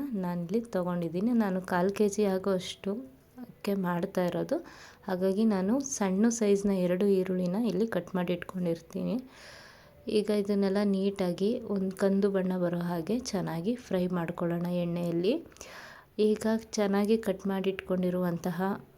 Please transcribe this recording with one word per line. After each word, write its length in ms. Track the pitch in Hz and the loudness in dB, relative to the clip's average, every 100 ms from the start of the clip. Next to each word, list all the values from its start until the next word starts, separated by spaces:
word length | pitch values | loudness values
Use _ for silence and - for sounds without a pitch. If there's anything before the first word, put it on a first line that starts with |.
| 285 | -4
ನಾನಿಲ್ಲಿ 480 | 214 180 175 170 220 | -4 -4 -4 -2 -2
ತೊಗೊಂಡಿದ್ದೀನಿ. 720 | 226 185 175 175 170 170 220 | -2 -2 0 -2 -2 0 2
ನಾನು 260 | 240 208 185 | 2 2 0
ಕಾಲು 300 | 180 180 185 | 0 2 2
ಕೆ 160 | 202 208 | 2 2
ಜಿ 160 | 202 | 2
ಆಗೋಷ್ಟು 680 | 208 190 190 190 185 - 196 214 262 - _ - 247 - | 2 2 0 -2 -2 -8 -6 -6 -8 -18 _ -18 -18 -8
ಕ್ಕೆ 180 | - | -2
ಮಾಡ್ತಾ 480 | 196 180 175 190 190 | 0 0 0 0 0
ಇರೋದು, 320 | 180 170 170 330 - - - - | 0 0 0 -2 -4 -18 -20 -14
ಹಾಗಾಗಿ 420 | - 185 190 190 | -6 0 2 4
ನಾನು 280 | 226 196 190 233 - | 4 4 2 0 -2
ಸಣ್ಣ 400 | - 196 185 233 | -2 0 4 4
ಸೈಜ್ನ 420 | 233 208 196 202 196 | 4 4 4 4 2
ಎರಡು 300 | 180 180 202 | 2 2 4
ಈರುಳ್ಳಿನ 500 | 196 185 180 180 190 240 | 4 2 0 0 0 0
ಇಲ್ಲಿ 200 | 180 226 | 0 0
ಕಟ್ 260 | 185 170 | -2 -2
ಮಾಡಿ 180 | 185 180 | -2 0
ಇಟ್ಕೊಂಡಿರ್ತೀನಿ. 840 | 175 - 185 175 165 - 185 180 220 262 - - - - - - - - | -2 -4 -4 -2 -2 -6 -6 -4 -4 -6 -18 -20 -20 -20 -20 -20 -16 -2
ಈಗ 220 | 214 208 | 0 2
ಇದನ್ನೆಲ್ಲ 500 | 208 202 202 196 196 | 0 2 2 2 2
ನೀಟಾಗಿ 680 | 208 196 196 196 180 170 196 240 233 | 2 2 0 0 -2 0 0 0 -2
ಒಂದು 220 | 202 185 180 | -2 -2 0
ಕಂದು 340 | 196 196 202 | 2 4 2
ಬಣ್ಣ 220 | 190 185 185 | 2 0 0
ಬರೋ 200 | 175 175 | 0 0
ಹಾಗೆ 380 | 175 175 165 233 | -2 -2 -2 -4
ಚೆನ್ನಾಗಿ 560 | 247 196 165 165 175 240 | -2 -4 -2 -4 -2 -4
ಫ್ರೈ 280 | - 185 180 | -2 -2 0
ಮಾಡ್ಕೊಳ್ಳೋಣ 640 | 180 165 175 175 175 175 180 | 0 -2 -2 -2 -2 -2 -2
ಎಣ್ಣೆಯಲ್ಲಿ. 580 | 175 170 175 170 180 311 - - - - - - - - | -2 -2 -2 0 2 0 -4 -18 -18 -16 -18 -20 -10 0
ಈಗ 280 | 214 208 220 220 226 | 2 2 2 -2 -2
ಚೆನ್ನಾಗಿ 460 | - 202 196 208 220 | -2 2 2 4 2
ಕಟ್ 260 | 226 185 196 | 2 -2 -2
ಮಾಡಿ 240 | 190 190 | -2 -2
ಇಟ್ಕೊಂಡಿರುವಂತಹ 880 | 190 - 185 180 180 180 170 185 170 190 202 - | -4 -2 0 0 0 0 -2 -2 -2 -2 -2 -8